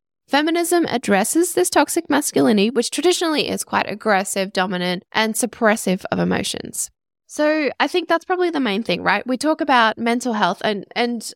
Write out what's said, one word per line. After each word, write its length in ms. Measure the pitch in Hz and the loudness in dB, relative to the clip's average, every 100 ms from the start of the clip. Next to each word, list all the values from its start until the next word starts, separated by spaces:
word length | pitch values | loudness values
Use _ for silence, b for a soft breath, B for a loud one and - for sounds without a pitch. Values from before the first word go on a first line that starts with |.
| _ _ - | _ _ -2
Feminism 580 | 277 311 330 330 349 311 | 0 2 0 2 2 2
addresses 680 | 240 - 196 190 320 359 | -2 0 0 2 0 0
this 160 | - 359 | 0 2
toxic 380 | - 294 - - | 2 2 -2 0
masculinity, 600 | 285 - - 277 214 208 | 0 0 2 4 4 2
which 220 | 247 233 | 0 -2
traditionally 560 | - 339 349 339 294 185 | 0 0 2 0 0 -2
is 160 | 190 | -4
quite 260 | - 202 - | -4 -4 -2
aggressive, 600 | 208 220 190 202 202 190 | -4 0 0 0 -4 -2
dominant, 500 | 196 185 180 180 180 - | -2 -2 -2 -2 -4 -4
and 240 | - 220 | -2 0
suppressive 720 | 220 226 - 220 214 - 185 - | 0 -4 0 2 2 0 -2 -2
of 80 | 190 | -2
emotions. 720 | 175 180 - - - - - _ _ _ _ | 0 0 -2 -6 -10 -10 -10 _ _ _ _
So 440 | - 302 311 277 - | -2 0 2 -2 -2
I 80 | 285 | 0
think 180 | 359 339 | 0 0
that's 180 | 339 | -2
probably 260 | - 370 349 | 0 0 0
the 100 | 320 | 0
main 240 | 247 196 | -2 -2
thing, 180 | 226 175 | -2 -2
right? 240 | 175 202 - | 0 0 -2
We 100 | 254 | -2
talk 240 | 294 311 | 0 0
about 380 | 302 254 220 - | 2 4 4 0
mental 360 | 233 240 247 | -2 -2 -2
health, 280 | 214 180 196 | 0 0 0
and, 200 | - 196 - | -2 -4 -6
and 380 | - 240 240 - | -4 -2 -4 -8